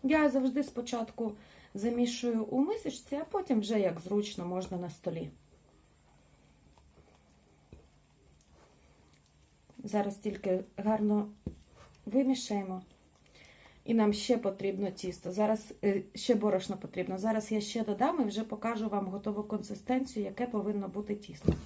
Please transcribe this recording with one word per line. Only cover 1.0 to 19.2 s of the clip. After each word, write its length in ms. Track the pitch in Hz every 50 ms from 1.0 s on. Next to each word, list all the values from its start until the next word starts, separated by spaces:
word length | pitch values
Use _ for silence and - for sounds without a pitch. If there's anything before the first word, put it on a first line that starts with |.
| 226 220 - - 226 220 208 - - - - - - - -
замішую 680 | 196 202 233 233 240 240 240 - - - 240 233 226 220
у 160 | 214 - 254
мисочці, 560 | 277 339 427 453 - 311 262 - - - -
а 80 | 285 320
потім 360 | - - 403 370 - 277 220
вже, 200 | 202 190 226 214
як 200 | 196 180 165 165
зручно, 460 | 165 180 202 208 208 208 - - 175
можна 320 | 175 180 185 185 185 185 180
на 120 | 175 175
столі. 400 | 147 - - 180 160 165 165 151 - - _ _ - - _ - _ - _ _ _ _ _ _ _ - _ _ - - _ - _ _ _ - - - - - _ - - _ _ _ _ _ - _ _ _ _ _ _ _ - - - - _ _ _ _ _ _ _ _ _ _ _ _ - - - - _ _ _ - - _ _ _ - _ _ _ _ _ _ _ _ _ _ _ - - -
Зараз 320 | 208 - 214 202 202 196
тільки 480 | - - 214 196 - - 196 185 185 190 - _ -
гарно 520 | 202 214 220 214 208 208 208 208 208 208 - - _ - - - - _ - - - - - - -
вимішаємо. 760 | - 202 254 277 254 262 254 - - 214 202 196 190 185 185 185 - - _ _ _ _ _ _ - _ - - - - - - - - - _
І 80 | - 233
нам 200 | 226 214 208 208
ще 240 | 208 - - 247 220
потрібно 540 | - 202 190 190 190 196 196 190 202 190
тісто. 400 | 185 - - 185 175 - - 175
Зараз, 420 | 180 196 214 208 220 214 - - - - -
е, 200 | 208 196 196 196 - -
ще 200 | - - - 247
борошно 420 | 208 202 208 196 190 185 - 196 190
потрібно. 400 | - 165 - 185 180 180 185 185
Зараз 340 | 190 220 220 220 214 -
я 100 | 220 214
ще 220 | 208 - - 233 214
додам 380 | 214 202 196 - 302 359 330
і 20 | 247
вже 200 | 208 202 208 220
покажу 460 | - - 208 - 226 233 214 214 220
вам 180 | 202 202 196 185
готову 360 | 185 202